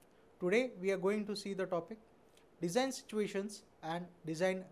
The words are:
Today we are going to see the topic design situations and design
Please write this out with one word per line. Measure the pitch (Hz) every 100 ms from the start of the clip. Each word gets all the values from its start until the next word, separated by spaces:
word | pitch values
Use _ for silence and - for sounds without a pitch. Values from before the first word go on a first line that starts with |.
| - - - -
Today | 180 214 254 202
we | 190
are | 190
going | 185 214 214
to | 202
see | 202
the | 190 180
topic | 175 165 220 - - - - - -
design | 170 190 269
situations | - - 214 208 202 208 - - -
and | 160 165 175 -
design | 156 160 185 185 185